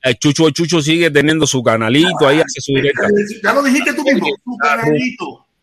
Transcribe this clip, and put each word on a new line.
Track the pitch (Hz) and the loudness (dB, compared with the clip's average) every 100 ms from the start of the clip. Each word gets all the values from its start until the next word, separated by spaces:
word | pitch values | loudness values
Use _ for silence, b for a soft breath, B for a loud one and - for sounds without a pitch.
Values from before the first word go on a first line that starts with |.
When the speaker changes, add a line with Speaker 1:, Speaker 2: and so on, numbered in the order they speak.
Speaker 1:
el | 131 123 | -2 0
Chucho | 151 143 160 | 0 2 2
de | |
Chucho | 139 165 170 | 2 -2 0
sigue | 147 165 170 | 0 0 2
teniendo | 143 143 156 139 | 2 2 2 0
su | 131 | 0
canalito, | 120 110 110 135 185 170 143 | 0 0 2 2 2 2 2
ahí | 151 | 2
hace | 160 - | 0 -4
su | 135 | -4
Speaker 2:
Ya, | 135 | -2
Speaker 1:
directa. | 139 160 208 202 208 - | 0 -2 0 0 -2 -4
Speaker 2:
ya | 196 | -2
lo | 247 | 0
dijiste | 277 269 302 | 2 0 0
tú | 302 | -2
mismo, | 277 262 170 202 | 0 0 -2 -6
su | - 240 | -10 -4
Speaker 1:
Claro. | 143 143 | -2 0
Speaker 2:
canalito. | 226 151 254 - - - _ _ | 0 -2 -2 -8 -14 -14 _ _